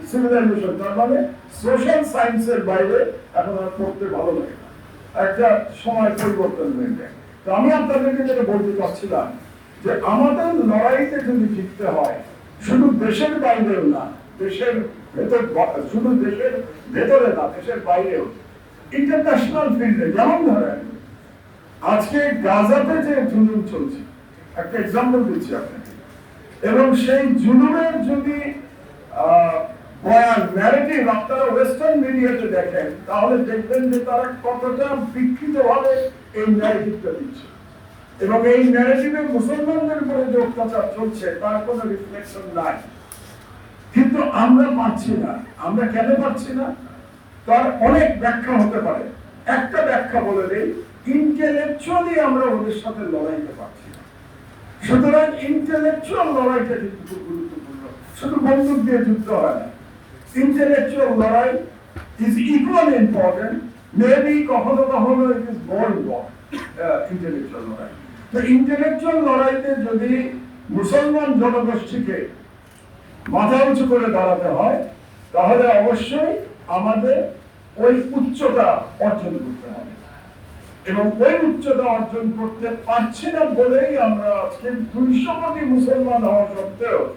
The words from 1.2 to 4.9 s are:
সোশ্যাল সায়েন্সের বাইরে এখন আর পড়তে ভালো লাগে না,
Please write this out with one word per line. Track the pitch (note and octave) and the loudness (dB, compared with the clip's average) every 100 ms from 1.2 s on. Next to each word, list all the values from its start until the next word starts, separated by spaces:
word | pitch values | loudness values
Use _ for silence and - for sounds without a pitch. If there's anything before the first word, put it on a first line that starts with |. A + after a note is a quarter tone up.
| - - - - | -2 -6 -18 -8
সোশ্যাল | A3 B3+ D#4 D#4+ D4 | 0 0 2 2 2
সায়েন্সের | B3 A#3 A3+ A3+ A#3+ F#3 | 0 0 0 0 0 0
বাইরে | - G3 E4 - - - - | 0 2 2 0 -4 -8 -4
এখন | - F#3+ | -2 -2
আর | F#3 F#3+ | -6 -6
পড়তে | G3 - G3 - | -6 -4 -6 -4
ভালো | E3 D#3+ | -2 -2
লাগে | - - | -4 -10
না, | - - - | -20 -20 -20